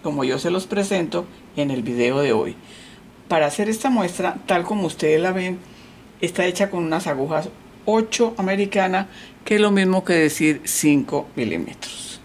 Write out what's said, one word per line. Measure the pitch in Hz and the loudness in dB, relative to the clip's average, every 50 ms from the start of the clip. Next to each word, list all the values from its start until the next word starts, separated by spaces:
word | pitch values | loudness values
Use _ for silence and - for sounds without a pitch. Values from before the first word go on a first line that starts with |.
| - | -4
como | 165 147 143 131 | -4 -2 -2 0
yo | 127 131 135 | 0 -2 -2
se | 139 175 | 0 -2
los | 175 185 185 | -2 -2 -2
presento | - 220 202 196 196 202 185 170 151 - 175 175 - - - - - - | -4 -2 -2 -2 0 0 -2 -2 -2 -4 -6 -6 -8 -16 -20 -20 -12 -4
en | - 147 139 | -4 -2 -2
el | 135 127 113 | -2 -2 -4
video | 113 120 120 120 120 131 139 | -4 0 0 2 2 2 2
de | 143 135 113 | 2 2 2
hoy. | - - - 120 - - - - - - - - - - - - - - | 2 0 -2 -6 -12 -18 -20 -20 -20 -20 -20 -20 -20 -20 -20 -20 -20 -6
Para | - 175 160 151 | 0 2 2 2
hacer | 143 - - 208 214 | 2 0 -2 -2 -2
esta | 220 220 - 269 | -2 -2 0 0
muestra, | 254 226 190 175 175 - 185 - - - - | 2 2 0 -2 -2 -4 -4 -4 -4 -6 -2
tal | - 190 175 170 | 0 0 0 0
como | - 214 208 190 | -2 -4 -2 -2
ustedes | 160 - - 170 156 156 156 | -4 -4 0 2 4 4 4
la | 170 185 | 2 2
ven, | 180 190 180 185 180 180 - - - - - - - - - - - - | 0 -2 -2 -4 -6 -8 -10 -18 -20 -20 -20 -20 -20 -20 -20 -20 -8 -4
Está | - 165 - - 180 | -4 -4 0 0 0
hecha | 180 175 - 202 196 | 0 2 0 -2 -2
con | 190 175 170 | 0 -4 -2
unas | 160 160 170 170 | -2 -2 -2 -2
agujas | 175 147 131 135 156 160 156 160 - - - - - - - - | -2 -2 -2 -2 -2 -2 -4 -4 -6 -12 -16 -20 -20 -20 -8 -2
ocho | - 214 220 220 220 - - 240 226 226 | 0 2 2 2 0 0 0 0 0 0
americana, | - 190 190 196 196 202 196 - 208 190 185 185 185 196 - - - - - - - - | -4 -2 -2 0 0 -2 0 0 0 0 2 0 -2 -2 -4 -12 -20 -20 -20 -20 -16 -2
que | - 214 | 0 4
es | 208 | 4
lo | 208 208 | 4 4
mismo | 202 196 190 185 185 190 185 | 4 4 4 4 2 2 2
que | - 175 | 2 4
decir | 165 160 151 147 - 156 156 151 131 - | 4 4 4 2 2 2 2 2 0 -4
cinco | - - - - 151 147 143 127 - - 139 - - - | -6 -4 2 4 4 4 4 2 0 -4 -4 -4 -4 -6
milímetros. | - 120 104 82 85 - - - - - - - - - - - - - | -4 -4 -2 -2 -4 -6 -8 -10 -14 -14 -14 -14 -14 -14 -14 -16 -18 -20